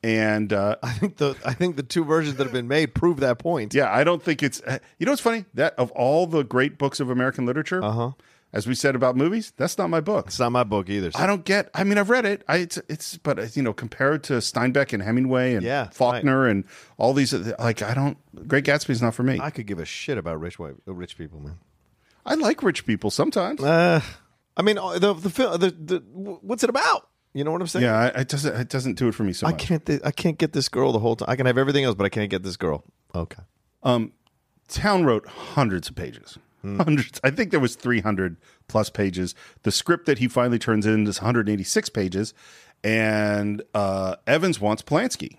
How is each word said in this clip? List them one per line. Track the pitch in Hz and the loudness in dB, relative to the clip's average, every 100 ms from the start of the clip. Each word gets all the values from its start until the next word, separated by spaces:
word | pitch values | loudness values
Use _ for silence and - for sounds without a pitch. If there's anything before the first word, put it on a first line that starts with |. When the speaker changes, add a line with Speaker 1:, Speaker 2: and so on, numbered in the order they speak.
Speaker 1:
And, | 113 110 110 107 107 | 2 2 2 0 0
uh, | 101 101 110 | 0 0 -2
Speaker 2:
I | 123 | -4
think | 120 202 - | -4 -4 0
the, | 143 135 | -2 -2
I | - | -6
think | 127 180 147 | -2 -2 -2
the | |
two | 131 175 | -4 -2
versions | 156 160 151 135 | 2 2 2 -2
that | |
have | 135 | -2
been | 123 120 | -2 0
made | 143 156 | 2 2
prove | - 170 156 | 2 2 2
that | 135 120 | 0 0
point. | 165 170 107 | 0 -2 0
Speaker 1:
Yeah, | 139 131 | 2 4
I | 107 | 4
don't | 151 175 | 4 2
think | 175 156 | 0 0
it's, | 143 - | 0 -2
uh, | - 135 - _ | -6 -6 -8 _
you | |
know | 180 | 0
what's | 285 | 2
funny? | 233 226 185 | 0 -2 -6
That | 123 156 - | -2 -2 0
of | 123 | -4
all | - 123 151 175 | 0 2 2 2
the | 160 | 0
great | 123 123 139 - | 0 2 0 0
books | 139 - | -4 -2
of | 131 | -2
American | 127 127 131 | 0 0 0
literature, | 123 131 156 185 | -2 -2 -2 -2
Speaker 2:
Uh-huh. | 107 113 120 131 _ _ _ | -2 -2 -4 -6 _ _ _
Speaker 1:
as | - 104 | -6 -4
we | |
said | 127 147 131 | 0 2 2
about | 131 127 | 2 2
movies, | 151 220 214 _ | 2 0 -6 _
that's | 175 - | -4 -2
not | 180 | -2
my | 165 | 0
book. | 156 208 - | 0 -2 -2
Speaker 2:
It's | - | -2
not | 123 | 0
my | 123 | 2
book | 117 104 92 | 2 0 -2
either, | 101 90 | -4 -2
so | - | -2
Speaker 1:
I | 185 | 0
don't | 202 | 0
get, | 160 196 202 | 0 0 0
I | - | -2
mean, | 196 208 | 2 2
I've | 202 | 4
read | 247 | 2
it. | 226 202 - | 2 -2 0
I, | 165 | 0
it's, | 175 - - | 0 -6 -8
it's, | 151 - - | -10 -10 -8
but, | - 131 | -4 -2
uh, | 110 | -2
you | 143 | -2
know, | 127 | -2
compared | 104 117 - 135 151 | -2 -8 -2 0 0
to | - 131 | 0 -2
Steinbeck | 107 - 127 127 135 | 0 0 2 2 0
and | 110 | -2
Hemingway | 98 120 131 127 127 | 0 0 2 2 2
and | 117 | 0
Speaker 2:
Yeah, | 113 139 | 0 -2
right. | 107 | -4
Speaker 1:
Faulkner | - 123 123 139 131 131 | 0 2 2 2 4 4
and | 101 92 - - _ | 2 -2 -12 -20 _
all | 117 | 2
these, | 139 131 | 4 2
uh, | 120 101 104 | 0 -4 -2
like, | 117 110 | -2 -2
I | 104 | -2
don't, | 123 139 - _ - 82 | 0 0 -2 _ -18 0
Great | 131 | 2
Gatsby's | 139 147 - 120 | 4 0 0 0
not | 120 | 0
for | 113 | 0
me. | 127 131 | 0 0
Speaker 2:
I | 147 | -4
could | - 104 | -8 -8
give | 95 | -8
a | |
shit | 78 - - 127 | -8 -10 -6 -4
about | 82 80 | -4 -6
rich | 85 - | -8 -10
white, | 80 67 - | -12 -12 -14
uh, | |
rich | 92 90 - | -12 -12 -12
people, | 80 78 | -16 -14
man. | 73 87 _ _ _ _ _ _ | -14 -14 _ _ _ _ _ _
Speaker 1:
I | - 320 | -4 0
like | 311 320 | 0 2
rich | 196 156 - | 0 0 -2
people | 107 107 | -2 -2
sometimes. | - 208 - 190 285 | 0 0 0 -2 -2
Speaker 2:
Uh, | 139 165 175 165 - - _ _ _ - | 2 4 6 4 0 -12 _ _ _ 0
I | |
mean, | 196 208 | 2 2
uh, | 190 175 | -2 0
the, | 196 | 2
the | 175 185 | 2 -4
fil-, | 165 254 170 | 0 0 2
the, | 185 | 0
the, | 175 156 180 | -2 -6 -6
w-, | 101 151 196 175 | -6 -14 -12 -12
what's | 196 233 | -8 0
it | 233 | 0
about? | 254 466 427 - _ _ | 2 2 0 -2 _ _
You | 135 | -6
know | 143 | -2
what | 170 | -2
I'm | 175 | -2
saying? | 185 | 0
Speaker 1:
Yeah, | 123 110 120 | 2 4 2
I, | - | 0
it | 131 | -4
doesn't, | 143 147 113 | -2 -2 -2
it | 123 | -2
doesn't | 135 127 101 | -2 -2 0
do | 123 | 0
it | |
for | 107 | 0
me | 104 | -2
so | 90 - | 0 -2
Speaker 2:
I | |
Speaker 1:
much. | 160 | -2
Speaker 2:
can't | - 160 - | -2 -2 0
th-, | 147 | -2
I | - | -2
can't | - 175 151 | -2 -2 0
get | 156 | 0
this | 147 131 | 0 -2
girl | - 135 | 0 2
the | 113 | 2
whole | 113 | 0
time. | 117 - | -2 -2
I | 127 | 0
can | 127 | 2
have | 123 | 2
everything | 135 139 | 4 2
else, | 135 | 2
but | 101 | 2
I | 98 | 0
can't | 113 104 | 0 -2
get | 95 | -2
this | 95 87 | -4 -4
girl. | 87 76 - _ _ | -2 -2 -6 _ _
Okay. | 87 82 - 87 _ _ _ | -8 -6 -10 -20 _ _ _
Speaker 1:
Um, | 131 123 110 _ _ _ _ _ _ | 0 0 -2 _ _ _ _ _ _
Town | - 196 196 | -2 2 4
wrote | 156 110 - | 4 2 0
hundreds | - - - 123 92 - | -16 -6 0 0 0 -6
of | |
pages. | - 76 58 50 - _ _ | -10 -10 -12 -20 -20 _ _
Speaker 2:
Hmm. | 98 101 | -10 -2
Speaker 1:
Hundreds. | 160 151 120 - | 2 2 0 -2
I | 131 | -2
think | 147 208 | 0 0
there | 160 | 2
was | 127 - | 2 0
three | 123 120 | 0 0
hundred | 98 98 92 82 _ _ _ | 2 0 -2 -4 _ _ _
plus | 113 104 | -2 -2
pages. | - 101 90 90 - - - | 0 -2 0 -6 -6 -20 -6
The | - | -2
script | - - 170 - | -2 0 0 2
that | 131 | 2
he | 123 | 2
finally | 127 123 120 | 2 2 0
turns | - 110 104 | 2 2 2
in | 110 104 | 2 2
is | 95 | 0
a | |
hundred | 107 120 104 | 0 2 2
eighty-six | 104 92 - - | 0 0 -2 -2
pages, | - 95 92 110 - - - - _ | -2 -2 -2 -4 -8 -20 -20 -20 _
and, | 104 110 110 107 107 104 104 104 - | 0 2 2 2 0 0 -2 -4 -4
uh, | 104 98 95 95 92 - | -2 0 -2 -4 -6 0
Evans | 147 185 127 | 2 2 0
wants | 104 107 | 0 -2
Polanski | - 147 247 - - | 0 0 0 -4 -10